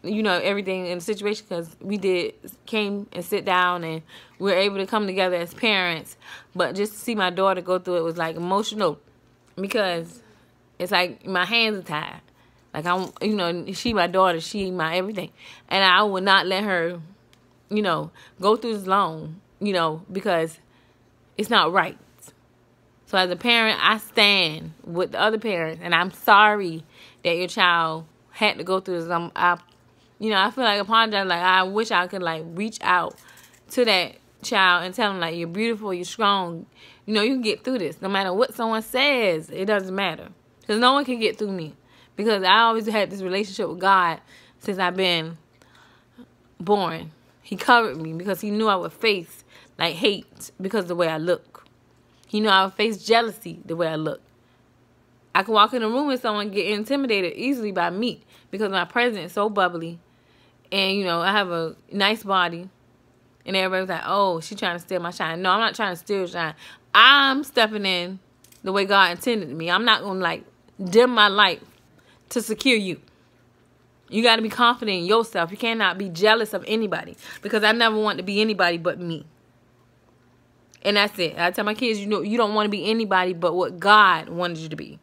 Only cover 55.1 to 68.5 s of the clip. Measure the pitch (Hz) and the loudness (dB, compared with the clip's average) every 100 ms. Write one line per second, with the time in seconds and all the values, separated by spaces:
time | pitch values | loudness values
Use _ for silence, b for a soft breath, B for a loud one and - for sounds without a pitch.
55.1 | _ _ 190 196 214 214 254 220 247 294 | _ _ -2 2 4 4 4 0 0 0
56.1 | 254 233 208 208 196 180 208 214 277 269 | -2 -2 -2 -2 -2 -2 -2 -2 -2 0
57.1 | 202 180 - 247 262 214 185 175 185 240 | 0 0 -4 -4 -2 -2 -2 -2 -2 -4
58.1 | 170 b b b 196 208 190 175 240 247 | -6 b b b -6 -2 -2 -2 0 0
59.1 | 208 170 208 208 202 180 170 165 170 _ | -2 -6 -2 -2 2 0 -2 -10 -12 _
60.1 | b b b b b _ 196 190 196 185 | b b b b b _ -2 0 0 0
61.1 | 170 175 208 185 170 160 - _ 202 196 | 0 0 0 -2 -4 -6 -10 _ 0 0
62.1 | 214 202 190 175 170 190 _ _ _ _ | 0 0 0 0 -4 -14 _ _ _ _
63.1 | _ _ _ - 190 185 185 190 170 - | _ _ _ -4 -2 0 -2 -4 -6 -2
64.1 | 196 196 165 160 208 196 175 - 180 170 | 2 2 0 -8 -6 -4 -6 -6 -6 -6
65.1 | 175 165 165 185 196 220 - 185 170 - | -6 -6 -2 0 2 0 -2 -6 -6 -4
66.1 | 196 175 180 160 - B B _ 202 240 | -4 -4 -4 -6 -6 B B _ 8 10
67.1 | 285 277 269 294 - 220 214 196 180 175 | 10 6 0 0 2 2 0 -2 -2 -4
68.1 | 190 _ _ _ | -10 _ _ _